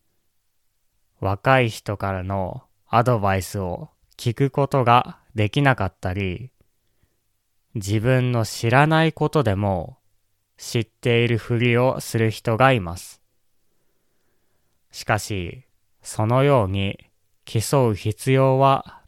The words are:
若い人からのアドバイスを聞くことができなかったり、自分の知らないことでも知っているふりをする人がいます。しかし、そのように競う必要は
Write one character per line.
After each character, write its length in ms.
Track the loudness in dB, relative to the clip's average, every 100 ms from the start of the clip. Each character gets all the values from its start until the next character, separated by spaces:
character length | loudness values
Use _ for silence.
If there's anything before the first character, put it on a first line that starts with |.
| _ _ _ _ _ _ _ _ _ _ _ _
若 400 | -4 -2 2 2
い 100 | 2
人 260 | -4 -8 -6
か 160 | -6
ら 100 | -6
の 400 | -4 -4 -4 -8 -16 _ _
ア 160 | 0
ド 160 | 2 2
バ 180 | 2 -2
イ 60 |
ス 160 | -4 -6
を 320 | -6 -8 -12 _ _ -8
聞 180 | -6
く 160 | 0 0
こ 180 | 0 0
と 160 | 2
が 340 | 4 4 2 -8 _
で 160 | -2 -2
き 120 | 2
な 140 | 2 2
か 100 | -2
っ 80 | -4
た 140 | -6
り、 380 | -4 -4 -6 -12 _ _ _ _ _ _ _ _ _ _ _ _
自 260 | -8 -2 0
分 320 | 2 2 2
の 120 | 0
知 260 | -2 -2 2
ら 160 | 4 4
な 180 | 4
い 80 | 2
こ 160 | 0 0
と 140 | 0
で 120 | 0
も 440 | 0 0 -2 -6 -14 _ _ _ _ _ _
知 240 | -6 -4
っ 40 |
て 400 | -4 _ 0 2
い 40 | 2
る 100 | 0
ふ 200 | -2 0
り 180 | 2 2
を 240 | 0 -2
す 180 | -4 0
る 120 | 0
人 260 | -2 -4 2
が 160 | 4
い 80 | 2
ま 160 | -2 -10
す。 240 | -16 -20 _ _ _ _ _ _ _ _ _ _ _ _ _ _ _ _ _
し 140 | -10
か 140 | -2 -2
し、 460 | -2 -8 -8 -12 -20 _ _ _
そ 240 | -12 -4 0
の 180 | 2
よ 200 | 4 2
う 40 | 2
に 300 | -2 -4 -6 _ _ _ _
競 460 | -6 -6 0 2 2
う 40 |
必 380 | 0 -4 -4 0
要 260 | 2 4 4
は 440 | 4 2 -2 -18